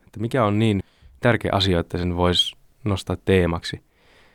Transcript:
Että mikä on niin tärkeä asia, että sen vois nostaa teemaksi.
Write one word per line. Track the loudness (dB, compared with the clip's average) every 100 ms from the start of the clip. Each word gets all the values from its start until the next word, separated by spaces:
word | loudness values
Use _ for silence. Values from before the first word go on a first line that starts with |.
| _
Että | -10
mikä | -4 0 0
on | 2
niin | 2 0 -4 _ -20 -2
tärkeä | 0 0 0
asia, | 0 2 0
että | -2 -4
sen | -4 0
vois | 2 2 -2 -8 _ _
nostaa | -6 -4 -4 -4 2
teemaksi. | 2 2 -2 -8 -14 -16 _ _ _ _